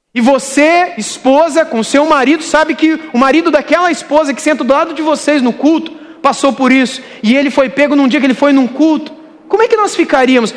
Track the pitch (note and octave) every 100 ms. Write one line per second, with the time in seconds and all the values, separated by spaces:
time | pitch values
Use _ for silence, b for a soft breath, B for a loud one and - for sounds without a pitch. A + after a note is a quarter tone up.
0 | _ A#3+ A#3+ C4+ - - D4+ F4 F4+ -
1 | G#3 - C4 C#4 E4 D4 D#4+ A3+ G#3+ C#4
2 | D#4 D4 B3+ D#4+ - D4 D#4 D4 D#4+ D#4
3 | - A#3+ C4+ D4+ E4+ D4 D4 E4 F4 D#4
4 | - D4 D4+ B3+ D4+ D4 B3+ C#4 E4 D#4
5 | D#4 D4 - D4 B3 - C#4+ D#4+ D#4+ B
6 | B B C#4 B3 C#4 A#3+ B3+ C4 B3+ -
7 | B B G#3+ C4+ C#4+ C#4+ C4 - C#4+ C#4+
8 | C#4 C4 C4 A#3 C#4+ C4+ B3+ A#3+ D#4 D4+
9 | D#4 - - - - G4 A4+ G#4+ G#4 -
10 | D4+ C#4+ B3+ B3+ A3+